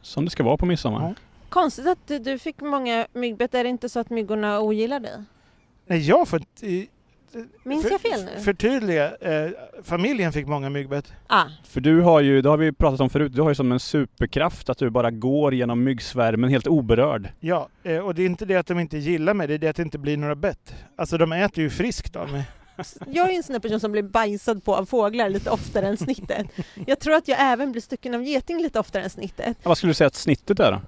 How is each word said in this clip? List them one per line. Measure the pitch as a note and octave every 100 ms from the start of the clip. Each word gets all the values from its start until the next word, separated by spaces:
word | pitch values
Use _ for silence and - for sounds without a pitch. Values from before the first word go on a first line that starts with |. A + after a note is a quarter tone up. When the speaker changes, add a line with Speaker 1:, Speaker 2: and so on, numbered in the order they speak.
Speaker 1:
Som | - - E3
det |
ska | -
vara | A#2+ D3
på | F3+
midsommar. | E3 B2 G#2+ E3+
Speaker 2:
Ja. | G#3+ - _ -
Speaker 3:
Konstigt | F4+ D#4+ - C#4+
att | F#4 - D4
du | A#3 C4+
fick | E4 -
många | D4 C#4+ B3+ A#3 -
myggbett. | A#3+ B3 G#3 A#3+ B3
Är |
det | B3
inte | B3 B3
så | A#3+
att | A3+
myggorna | A#3 G3+ G#3+ G#3 G#3
ogillar | G#3+ G#3+ A#3 C#4
dig? | A3 G#3 G#3 _ _ _ _ _ _
Speaker 2:
Nej, | E3+ D3
jag | C4 F4
får | E3
inte, | - - G#3+
i-, | F3+ G#3 _ _ _ _ A#3 A3+ _
Speaker 3:
Minns | B3 D4
Speaker 2:
för-, | F#4+
Speaker 3:
jag | G4
fel | A#4 C4 F#3 F#3+
nu? |
Speaker 2:
förtydliga. | G3+ G3 A3 C4+ G#3+ D#3+ D3 -
Eh, | F#3+ D#3 D#3+ F#3 B2+ -
familjen | F#3 E3+ G#3 C4 F3
fick | D3+ C#3
många | D3 C#3
myggbett. | C#3+ C3+ C#3+ - - -
Speaker 3:
Ah. | G#3+ D3+ D3+
Speaker 1:
För | - -
du | C#3 D#3+
har | F3 D#3+
ju, | C#3 C3+
det | C3+
har | D3+
vi | D#3
pratat | C#3+ D#3+ C3+
om | C3
förut, | C#3+ D3 B2
du |
har | D#3
ju | C#3
som | C3
en | B2
superkraft | - D3+ C3 _ A#2+ C3+ D#3 - -
att | B2+
du | B2+
bara | A#2 A#2
går | A2+ B2 C#3+ D3
genom | C3 A#2+ A#2+
myggsvärmen | C3 B2 - B2+ A2+ A2 B2+
helt | C3+ -
oberörd. | D#3+ A2+ A#2 D3 A#2+ G2 -
Speaker 2:
Ja, | D#3+ F3 C3+ _
eh, | F3+ D#3+
och | G3 E3+
det |
är | F#3
inte | F3 G3
det | F#3
att | E3
de | F3
inte | E3 D#3
gillar | D3 E3+ D#3+
mig, | G#3 D3+
det |
är | D3+
det | D#3
att | D3+
det |
inte | D#3+ D3
blir | C#3 D3
några | D3 C#3+
bett. | F#3 - - - - -
Alltså, | D#3+ E3
de | D#3+
äter | E3 G3+ -
ju | D#3
friskt | A#2+ A3+ - - -
av | D#3
mig. | C#3+ C3+ - _ -
Speaker 3:
<laughs> | - - C4+
Jag | D4 F4+
är | F4+
en |
sån | -
där | B3
person | A3+ G#3+
som | G#3+
blir | G#3
bajsad | G3+ A3+ G#3+ G3+ - G#3+
på | - F#3+
av | F#3+
fåglar | B3 G#3 A#3 G#3
lite | G3 -
oftare | G#3 - A3 G3
än | G#3
snittet. | D#3+ C4+ G3 - G#3 - - - F#3
Jag | C4+
tror | D4 D#4
att | D#4
jag | B3+
även | C#4 A#3+ C#4
blir | A#3
stucken | - B3+ B3 A#3+
av |
geting | B3+ C#4 - E4+
lite | E4 A3
oftare | - G3
än | F#3
snittet. | - G3 - - -
Speaker 1:
Ja, | F3
vad | E3
skulle | F3+
du |
säga | D3+ C#3+
att | -
snittet | - C#3 - G3+
är | D3
då? | G2